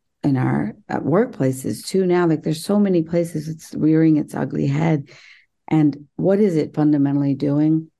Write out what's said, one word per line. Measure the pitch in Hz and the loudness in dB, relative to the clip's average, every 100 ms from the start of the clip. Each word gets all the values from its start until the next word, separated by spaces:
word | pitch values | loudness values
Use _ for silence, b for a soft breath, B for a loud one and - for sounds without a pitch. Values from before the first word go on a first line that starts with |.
| _ _ | _ _
in | 147 131 | -2 0
our, | 131 143 208 - - | 0 -2 -4 -8 -8
uh, | - | -6
workplaces | - 180 262 - 131 131 110 107 - | 0 0 0 -2 -2 -2 -6 -8 -4
too | 190 180 | -2 2
now. | 180 170 | 2 2
Like, | 156 | 0
there's | 160 160 | -2 -6
so | - 208 | -2 0
many | 202 175 | 2 2
places | 160 170 170 156 151 | 0 -2 -2 -6 -8
it's | 160 - | -12 -10
rearing | 151 156 160 160 151 | -2 2 4 4 2
its | 147 - | 0 -6
ugly | 139 151 143 | -4 -2 -2
head. | 143 165 151 - B B B B _ - | 0 0 0 -4 B B B B _ -2
And | 156 151 143 - - | 0 0 -2 -12 -4
what | 170 196 | 0 2
is | 208 160 | 2 0
it | - 151 | -2 0
fundamentally | 151 147 139 143 139 | 2 2 2 0 0
doing? | 135 143 147 156 160 160 | -2 -2 0 2 0 -2